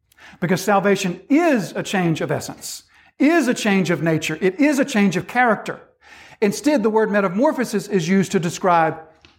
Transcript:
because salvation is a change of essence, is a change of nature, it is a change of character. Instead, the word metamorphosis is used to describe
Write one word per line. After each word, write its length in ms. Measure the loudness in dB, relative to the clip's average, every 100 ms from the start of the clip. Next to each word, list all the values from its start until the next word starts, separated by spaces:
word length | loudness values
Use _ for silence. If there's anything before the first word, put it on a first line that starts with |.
| _ _ -20 -6
because 200 | -2 -2
salvation 600 | 2 2 2 0 -2 -6 0
is 420 | 2 4 2 -2
a 120 | -8
change 360 | -4 -2 0 -2
of 120 | -4
essence, 500 | -6 -8 -14 -16 -16 -20 _ _ 0
is 300 | 2 4 2
a 80 |
change 360 | 0 2 2 2
of 120 | 0
nature, 340 | 0 -2 -2 -2
it 180 | -2 2
is 220 | 2 2
a 40 |
change 320 | 0 0 0 0
of 120 | -4
character. 520 | 0 0 0 -6 -14 -18 _ -20 -20 -20 -4
Instead, 420 | -2 0 0 2
the 80 | 2
word 220 | 2 2
metamorphosis 760 | 0 0 0 0 0 -4 -4 -2
is 220 | -2 2
used 240 | 2 2
to 80 | -2
describe 600 | -2 -2 2 2 2 -2 -14 _ _